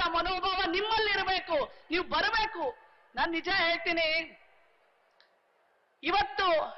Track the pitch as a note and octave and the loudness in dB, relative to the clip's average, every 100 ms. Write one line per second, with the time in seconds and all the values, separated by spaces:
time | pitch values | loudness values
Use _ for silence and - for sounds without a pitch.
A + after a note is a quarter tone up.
0 | F4 E4 F4 F#4 F#4 F#4 F4+ F#4 G#4+ A4 | 0 0 0 -2 0 0 0 0 0 2
1 | G#4+ G4 F#4+ F#4 F4+ D#4 A#3 - - E4+ | 2 0 0 -2 0 0 0 -8 -4 -4
2 | F4 D4+ F4 - - F4 C#4 - - - | 0 0 0 0 -2 -2 -6 -6 -16 -20
3 | _ A#3+ E4 E4 F4 G4 E4+ E4+ F4 E4+ | _ -4 -2 -2 0 0 2 0 0 0
4 | D#4 D#4+ D#4+ - - _ _ _ _ _ | 2 0 -4 -12 -20 _ _ _ _ _
5 | _ _ _ _ _ _ _ _ _ _ | _ _ _ _ _ _ _ _ _ _
6 | C#4+ G4 - G4+ F#4 D#4+ - | 0 2 0 0 2 2 0